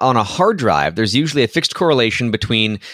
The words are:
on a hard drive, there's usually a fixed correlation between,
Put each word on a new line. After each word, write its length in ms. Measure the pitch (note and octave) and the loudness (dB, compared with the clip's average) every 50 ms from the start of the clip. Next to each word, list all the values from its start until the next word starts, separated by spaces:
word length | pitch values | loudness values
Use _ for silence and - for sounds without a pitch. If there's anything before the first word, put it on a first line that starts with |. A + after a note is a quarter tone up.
on 160 | - C3 B2 A#2 | 0 2 2 2
a 60 | G#2 | 0
hard 340 | G2 - - F3+ G#3+ A3+ F3 | -2 -2 0 0 0 0 0
drive, 380 | B2+ G#2 E2 D2 C#2+ D#2 E2 | 0 2 2 2 2 0 0
there's 200 | G#2 A2+ G2 G#2+ | -2 -2 0 0
usually 280 | C3 D#3+ D#3 C#3+ D3 A#2+ | 0 0 0 0 0 0
a 40 | - | 0
fixed 260 | - E3+ D#3+ - - | 0 -2 -2 -2 -2
correlation 560 | - F#3 E3 D3 B2+ A#2 A2 - - B2 A#2 | 0 0 2 2 2 2 0 0 -2 -2 -2
between, 480 | A2 G#2+ - - A#2+ A2 A2 G#2+ G#2+ G2 - - | -2 -4 -2 -2 0 0 0 0 -2 -6 -10 -14